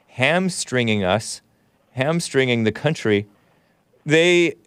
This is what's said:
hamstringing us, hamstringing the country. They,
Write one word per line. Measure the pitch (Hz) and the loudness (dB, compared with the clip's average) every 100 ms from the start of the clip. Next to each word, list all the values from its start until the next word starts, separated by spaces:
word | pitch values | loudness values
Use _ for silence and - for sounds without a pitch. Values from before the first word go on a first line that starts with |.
| _ | _
hamstringing | - 131 170 190 - - 127 117 107 | -2 0 2 0 -4 -4 -2 0 0
us, | 90 107 - - _ _ _ _ _ | 0 -2 -2 -12 _ _ _ _ _
hamstringing | 127 135 170 - 135 131 120 | -4 -2 -2 -2 0 2 0
the | 110 | 0
country. | 107 147 160 110 101 101 _ _ _ _ _ _ _ | -2 -4 -2 0 0 -2 _ _ _ _ _ _ _
They, | - 156 170 175 165 - | 0 2 4 2 0 -4